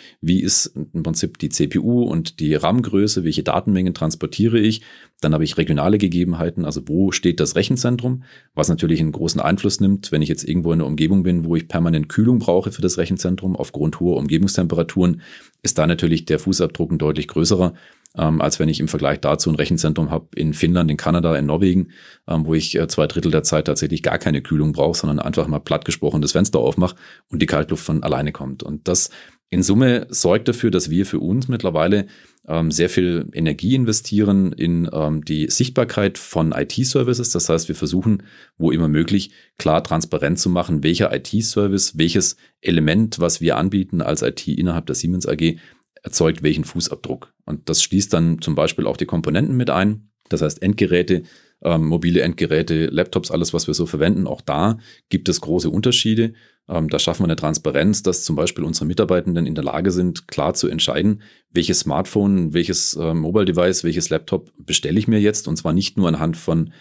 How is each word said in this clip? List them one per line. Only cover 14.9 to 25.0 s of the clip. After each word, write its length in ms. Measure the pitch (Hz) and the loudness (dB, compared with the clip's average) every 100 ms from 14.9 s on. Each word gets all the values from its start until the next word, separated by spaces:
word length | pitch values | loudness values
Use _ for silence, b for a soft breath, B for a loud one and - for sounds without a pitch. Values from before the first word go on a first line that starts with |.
| - 90 82 B B B _ | 2 2 2 B B B _
ist 160 | - - | -2 2
da 100 | 80 | 2
natürlich 360 | 85 85 80 | 2 2 0
der 160 | - 78 | 0 -2
Fußabdruck 520 | - 92 82 - 82 | 0 0 0 -2 -2
ein 80 | 80 | 0
deutlich 280 | 76 73 76 | 0 -2 -4
größerer, 460 | - 82 98 90 85 B B B - | 0 2 4 2 -2 B B B -2
ähm, 220 | - 160 | 0 2
als 200 | 151 - | 0 0
wenn 100 | 156 | 0
ich 100 | 156 | 0
im 80 | 160 | -2
Vergleich 320 | - 69 - | -2 0 0
dazu 300 | 69 78 87 | 0 0 0
ein 80 | 78 | 0
Rechenzentrum 520 | 73 85 78 78 76 | 0 2 0 0 -2
habe 180 | 78 - - | -2 -6 -4
in 180 | 78 | -4
Finnland, 360 | 76 78 87 80 | 0 2 4 2
in 60 | 73 | 0
Kanada, 400 | - 85 82 76 | 0 2 2 0
in 120 | 73 | 0
Norwegen, 420 | 78 95 92 90 B B B - | 2 4 2 0 B B B -4
ähm, 200 | 82 78 | -2 0
wo 80 | |
ich, 260 | 80 78 - | 0 0 -2
äh, 80 | 82 | 0
zwei 180 | - 76 | 0 0
Drittel 240 | 85 82 | 0 0
der 140 | 78 | 0
Zeit 220 | 76 78 78 | 2 0 0
tatsächlich 360 | 73 76 80 | -2 -2 -2
gar 180 | - - | -2 -2
keine 220 | - 73 | 0 -2
Kühlung 300 | 67 78 76 | 0 0 0
brauche, 260 | 73 71 | 2 0
sondern 220 | - | 0